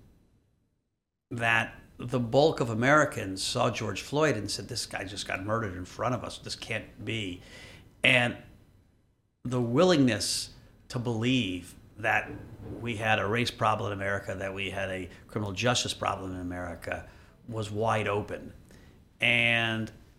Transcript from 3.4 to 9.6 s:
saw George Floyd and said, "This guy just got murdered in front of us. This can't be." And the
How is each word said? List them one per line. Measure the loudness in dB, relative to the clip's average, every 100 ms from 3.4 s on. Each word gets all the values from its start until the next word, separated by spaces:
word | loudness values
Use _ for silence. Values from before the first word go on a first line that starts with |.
saw | -2 2 0
George | 0 -4 -6
Floyd | -4 2 2 2
and | -2
said, | -6 -6
"This | -8 -6
guy | -6 -8
just | -8 -6
got | -4 -2
murdered | -2 -2 -6
in | -10
front | -4 -2
of | -2
us. | -4 -10
This | -10 -10
can't | -6 -6 -8 -12 -6
be." | -4 -4 -6 -12 -18 -18 -20 -20 _
And | 4 6 4 -2 -12 -20 -20 _ _ _ _ _ _ _ -4
the | 0